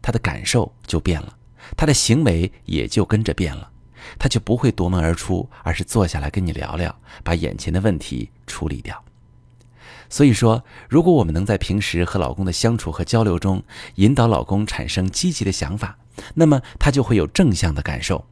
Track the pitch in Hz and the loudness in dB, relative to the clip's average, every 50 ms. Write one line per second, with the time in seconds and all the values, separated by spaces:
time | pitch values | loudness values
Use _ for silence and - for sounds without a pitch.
0 | - - 113 117 - - 71 - - - - 123 92 - - _ - - - 80 | -4 -2 -2 -2 -2 -2 -6 -4 -4 0 0 0 0 0 -6 _ -8 -4 -4 -2
1 | - - 85 76 - - - - - - - - - - - - 165 151 143 - | 0 0 -2 -2 -4 -12 -18 -20 -20 -20 -20 -20 -16 -12 -4 -2 2 2 4 2
2 | - - 113 147 160 117 85 82 87 92 - - - - 90 76 57 - - 107 | 4 2 2 4 4 2 2 2 0 -2 -4 -10 -10 -4 -4 -4 -4 -2 0 0
3 | 95 - - 107 110 - 78 - 92 76 67 - - - - - - - - - | 0 2 0 0 0 -2 -2 -2 -4 -4 -4 -8 -14 -18 -20 -20 -20 -20 -20 -20
4 | - - - - - 139 - 110 - - 113 123 - 123 - - 90 87 92 90 | -20 -20 -6 -2 -2 0 0 0 0 0 -2 2 2 0 0 0 -2 0 0 0
5 | 78 82 82 - - - 92 90 - - - - - - 82 - - - - 117 | 2 0 0 -2 -2 -4 -4 -4 -4 -8 -14 -10 -6 -6 -4 -4 -6 -2 2 2
6 | 98 82 - 76 71 71 - 98 92 85 - - - - - 82 87 - - - | 2 2 -2 -4 -6 -4 -4 -2 -2 -2 -4 -6 -8 -8 -6 -6 -6 -6 -6 -12
7 | - - - - - - 87 85 82 71 - 53 - - 80 90 98 90 90 76 | -20 -20 -20 -10 -4 -4 -2 -2 -2 -4 -6 -6 -6 -2 -2 0 0 0 -2 -2
8 | - - 67 62 55 - _ _ - - - - 78 80 71 - - - - - | -6 -8 -8 -8 -8 -10 _ _ -18 -16 -10 -8 -6 -6 -6 -8 -10 -14 -14 -14
9 | - - _ _ _ _ _ - _ _ _ _ _ - _ _ - - - - | -18 -20 _ _ _ _ _ -20 _ _ _ _ _ -20 _ _ -20 -20 -20 -20
10 | - - - - 147 139 110 - 123 113 113 120 - - - - - - 123 156 | -18 -12 2 4 6 6 6 6 4 4 4 2 -2 -10 -20 -20 -8 2 2 4
11 | 165 180 175 139 101 82 78 82 98 98 107 92 - - 92 104 101 - - 85 | 6 6 4 4 4 2 0 -2 0 0 0 -2 0 -2 -2 -2 -2 -2 0 0
12 | 87 85 - 95 82 64 64 - 95 92 87 - - 113 117 110 - 80 78 - | -2 0 0 -2 -2 -2 -2 -4 -4 -4 -2 0 0 0 0 0 -4 -6 -6 -6
13 | 87 - - 113 113 107 87 85 - 95 95 95 - _ - - - - - - | -4 0 2 2 2 2 0 0 0 0 0 0 -4 _ -18 -20 -18 -14 0 4
14 | 95 110 139 135 117 117 107 65 58 - 95 101 107 - - - - - - 95 | 4 4 6 4 4 2 2 0 0 -2 -2 -2 -2 -4 -6 -8 -6 -4 -2 -2
15 | 92 95 - - - 180 160 - 104 95 90 - - 73 92 107 - - - _ | -2 -2 -2 -2 -2 -2 -2 -2 -2 -2 -2 -4 -4 -6 -6 -6 -6 -8 -10 _
16 | _ _ _ - - - - 156 165 156 147 135 - - - - - 147 131 139 | _ _ _ -18 -18 -8 2 4 6 6 6 2 0 -6 -4 2 2 2 4 2
17 | 123 - 120 101 78 71 - - 190 135 95 82 - 82 73 71 73 - 76 62 | 2 2 2 2 2 2 2 2 4 4 4 2 0 -2 -2 -2 -4 -6 -6 -6
18 | 73 - 92 62 - _ | -4 -4 -4 -4 -6 _